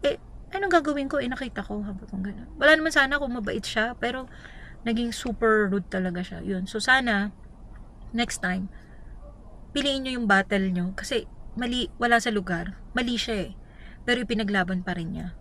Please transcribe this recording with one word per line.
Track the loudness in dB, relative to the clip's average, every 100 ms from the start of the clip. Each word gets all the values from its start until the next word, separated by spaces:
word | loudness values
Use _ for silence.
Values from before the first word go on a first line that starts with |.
"Eh, | 2 0 -8 -16 -8
anong | -2 4
gagawin | 4 4 0 0
ko? | 0
Eh, | -2
nakita | -4 -6 -6
ko," | -6 -6
sabi | -6 -8 -6
ko | -4
ganun. | -4 -6 -10 4
Wala | 8 8
naman | 6
sana | 4 4 2
kung | 0
mabait | -2 -2 -2
siya, | -2 0 0 0
pero | -2 -2 -8 -14 -16 -16 -16 -6 -2
naging | 0 0
super | -2 -4 2 6 6 6
rude | 2 0
talaga | -2 0 -2
siya. | -6 -6
Yun. | -4 -2 -2
So, | -2
sana, | 4 4 6 2 0 -4 -18 -18 -16 -16 -16 -16 -6
next | -2 -2 -2
time, | -2 -2 -4 -10 -18 -16 -16 -14 -16 -18 -18 -18 -4
piliin | 0 0 0 -2
niyo | -2
yung | 6
battle | 6 6 2 2
niyo. | 2 0 -4
Kasi, | -2 -2 -2 -12 -10
mali, | -4 -2 0 -2 0
wala | 4 4
sa | 4
lugar. | 0 0 -4 -4 -10 -6
Mali | -2 0 0
siya | 0 -2
eh. | -4 -8 -16 -18 -18 -8
Pero | 0 0
ipinaglaban | 2 0 2 2 2 0 -2
pa |
rin | -4 -4
niya. | -4 -6 -10